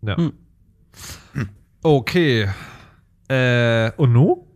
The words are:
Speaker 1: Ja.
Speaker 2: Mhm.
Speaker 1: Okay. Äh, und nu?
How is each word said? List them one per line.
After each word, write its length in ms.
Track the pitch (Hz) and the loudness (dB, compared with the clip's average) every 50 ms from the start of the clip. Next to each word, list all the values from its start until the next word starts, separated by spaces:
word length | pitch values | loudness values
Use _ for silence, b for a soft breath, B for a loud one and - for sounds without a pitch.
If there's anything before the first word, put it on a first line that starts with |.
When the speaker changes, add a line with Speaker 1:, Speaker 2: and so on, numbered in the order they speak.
| - | -6
Speaker 1:
Ja. 140 | 107 98 160 | -6 -4 -2
Speaker 2:
Mhm. 160 | 170 151 - - _ _ _ _ _ _ _ _ _ _ B B B B B B B B B - 107 98 - - _ _ _ _ - | -2 -4 -4 -8 _ _ _ _ _ _ _ _ _ _ B B B B B B B B B -10 -8 -8 -10 -20 _ _ _ _ 0
Speaker 1:
Okay. 640 | 160 151 135 113 - - 180 170 151 123 113 107 95 98 B B B B B B B B B B B _ _ _ _ | 2 2 2 0 0 -2 0 0 2 0 0 -2 -2 -6 B B B B B B B B B B B _ _ _ _
Äh, 640 | 135 131 127 127 123 120 120 117 117 113 113 113 - - | -2 0 0 2 2 2 2 2 2 0 0 -2 -2 0
und 160 | 160 127 117 | 0 2 4
nu? 340 | 117 139 208 359 359 - - _ | 4 4 4 2 -2 -4 -20 _